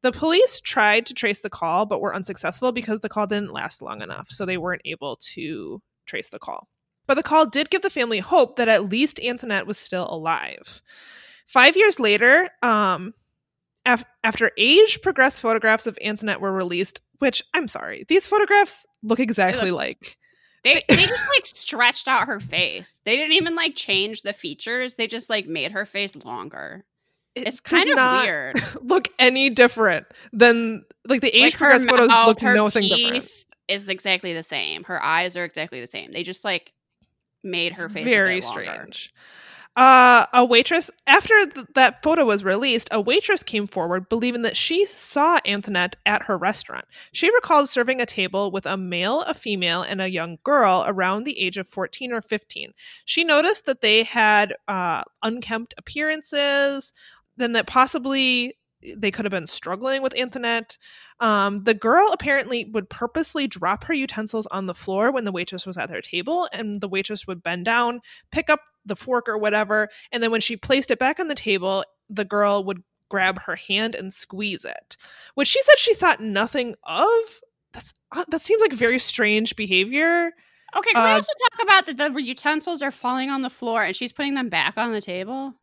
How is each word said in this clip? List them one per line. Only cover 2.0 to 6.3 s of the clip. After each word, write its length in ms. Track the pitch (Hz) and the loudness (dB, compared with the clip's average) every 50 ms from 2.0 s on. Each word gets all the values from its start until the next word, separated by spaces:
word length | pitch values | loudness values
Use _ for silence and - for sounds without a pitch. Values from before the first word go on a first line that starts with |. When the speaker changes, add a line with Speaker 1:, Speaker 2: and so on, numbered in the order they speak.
| - | -4
Speaker 1:
were 120 | - - | -4 -6
unsuccessful 560 | 202 190 - 190 - - - 185 - 254 254 | -6 -8 -10 -12 -6 -6 -8 -6 -2 -4 -2
because 300 | 240 240 240 - 214 214 | -2 -2 -4 -6 -6 -6
the 80 | - 214 | -6 -8
call 180 | - 214 208 | -4 -4 -4
didn't 260 | 202 208 208 202 - - | -2 -2 -4 -4 -6 -8
last 260 | - - - - - | -8 -8 -8 -10 -12
long 220 | - - - - 107 | -12 -14 -12 -12 -12
enough, 280 | 87 - - - _ | -14 -12 -14 -14 _
so 140 | - - 202 | -10 -8 -6
they 140 | 180 185 180 | -6 -6 -6
weren't 240 | 160 180 180 - _ | -4 -6 -8 -8 _
able 320 | - 151 165 139 143 123 | -12 -14 -10 -10 -10 -10
to 640 | _ - - - - 165 151 160 107 95 73 92 202 _ _ _ _ _ | _ -12 -12 -12 -10 -10 -10 -10 -10 -12 -12 -14 -16 _ _ _ _ _
trace 240 | - - - - | -14 -12 -12 -12
the 100 | - | -12